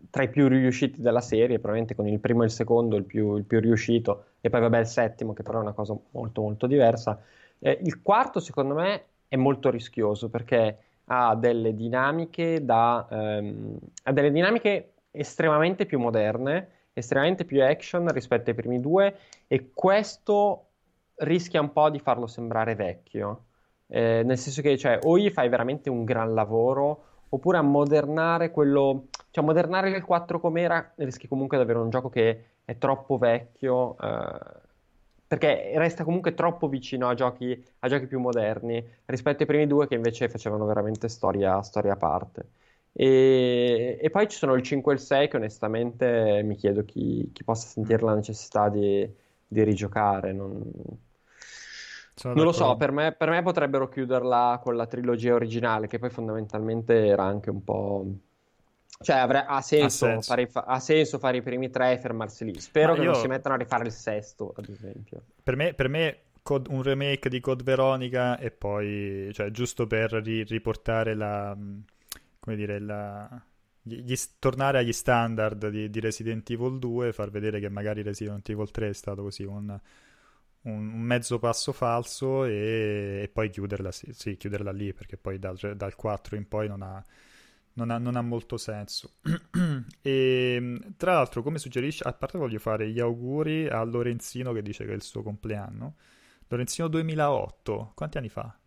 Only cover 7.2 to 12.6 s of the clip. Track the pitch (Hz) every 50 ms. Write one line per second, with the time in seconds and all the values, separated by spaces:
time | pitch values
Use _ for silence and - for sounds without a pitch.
7.2 | - _ _ - - _ _ - - 143 139 - 185 160 - - - - 202 226
8.2 | 262 262 - 180 - - - 147 135 135 143 156 175 190 208 - - _ _ _
9.2 | _ - - 131 131 139 135 - - 135 120 120 117 - - 117 110 104 104 104
10.2 | 120 110 - 117 113 - 131 117 110 107 107 - _ _ _ _ _ - 123 123
11.2 | 123 117 110 113 117 120 117 117 113 110 110 107 113 117 120 127 131 139 156 165
12.2 | 170 170 - - 165 165 165 160